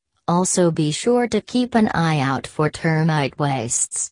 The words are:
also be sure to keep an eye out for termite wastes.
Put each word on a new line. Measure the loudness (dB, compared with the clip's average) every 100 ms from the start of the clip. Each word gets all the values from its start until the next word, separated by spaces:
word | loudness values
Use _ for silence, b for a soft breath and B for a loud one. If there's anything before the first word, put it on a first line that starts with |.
| _ _ -2
also | 0 2 2 2
be | 2 -2
sure | 0 0 2 2
to | -2
keep | -2 -2 0
an | 2 2
eye | 2 0 0
out | 0 -2 -6
for | -2 -2
termite | -2 -2 0 2 0 -2 -2
wastes. | -2 -2 -2 -2 -4 -4 -8